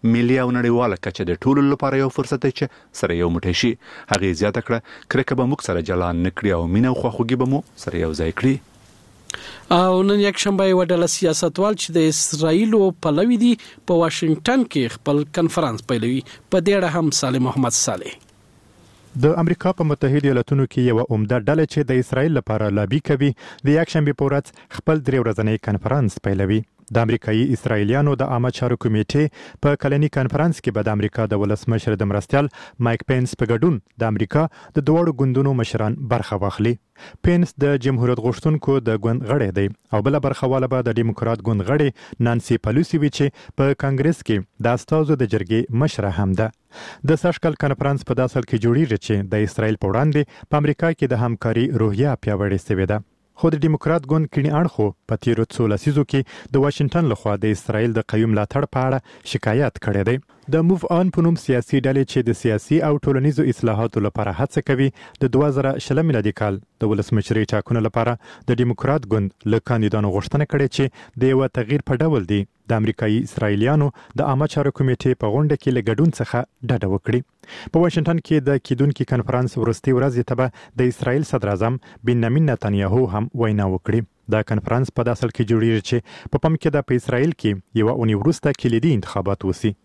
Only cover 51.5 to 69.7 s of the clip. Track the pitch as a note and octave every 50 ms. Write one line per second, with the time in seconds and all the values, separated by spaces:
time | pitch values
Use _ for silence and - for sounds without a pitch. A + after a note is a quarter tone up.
51.5 | A2 - A#2+ - - A2+ A2 A2 G2+ G2 C3 D3 C3 - - G#2+ G#2 F#2+ G2+ G2+
52.5 | F#2+ F#2+ - - G#2+ F#2 F#2+ F2 G#2 G#2+ F#2 _ _ _ _ _ _ - - E3
53.5 | D#3+ D3+ C#3 D#3+ D3+ C#3+ - D3+ D#3+ E3+ C#3 C3 D3+ D#3+ D#3+ D3 - D3+ C#3 D3+
54.5 | D3+ D3 F3 F3 - - G#2+ G#2 F#2 _ _ - A2+ G#2+ - A#2 A#2 A#2 A2+ -
55.5 | - - B2 A2 G#2 G2+ - D3+ C#3+ C#3+ C#3+ - - C#3 C3 - - - - -
56.5 | - C#3 C3+ C#3+ C#3+ - D3 C#3 - E3+ E3+ D3 A2+ - - G#2+ G2+ G2+ G#2+ G#2+
57.5 | G#2+ F#2+ - - G2+ G#2+ A2+ A#2+ A2+ A2+ A2 - - G#2+ A2+ A2+ A2 G#2 G#2 -
58.5 | - C#3 C#3+ - - C3+ B2+ C3 C3 C3 - - - - _ - - B2+ - -
59.5 | G#2+ B2 C#3+ A#2+ - - - - G2+ G2 G2 G#2+ A#2+ C3+ - _ _ _ _ -
60.5 | C3 D#3+ D#3+ E3+ F#3 F3 - - F3 E3+ F#3 F#3 - - E3+ E3+ E3+ E3 - -
61.5 | C3 B2 A#2 - - C3+ B2+ C3+ C3 C#3 C3+ - - C3 B2 A#2 A2+ - - A#2+
62.5 | G#2+ G#2 - - D3+ E3 E3 D#3 D3 D3 - - C#3 C3+ C3 D3 D3 A#2+ D#3 C3
63.5 | A#2 - - A#2 A2 G2+ A2+ A2+ - A2+ G2+ G2+ - - G#2 G2 F#2+ F#2+ C3 C#3
64.5 | - D3+ - - C#3 B2+ C#3 C#3 - - - - - - - C3 A#2+ B2+ D3 D3
65.5 | C3+ C3+ C3+ C3+ C3+ - - - C#3 C#3 D#3+ E3 C#3+ A2+ G2+ G#2 F#2+ - A2 G#2
66.5 | G2 G2 - _ _ _ - G#2+ G#2+ G2+ G2+ - - A2 G2 - A#2+ A2 G#2+ -
67.5 | - G#2+ - - A#2 A#2 G#2+ - - A#2+ A#2 A#2 A#2+ A2 _ - - - - -
68.5 | B2 A2+ B2 A#2+ A2+ - - B2 C#3+ D#3 B2 G#2 G#2 A2 G2+ F#2+ _ _ _ G#2+
69.5 | G#2+ A2+ - -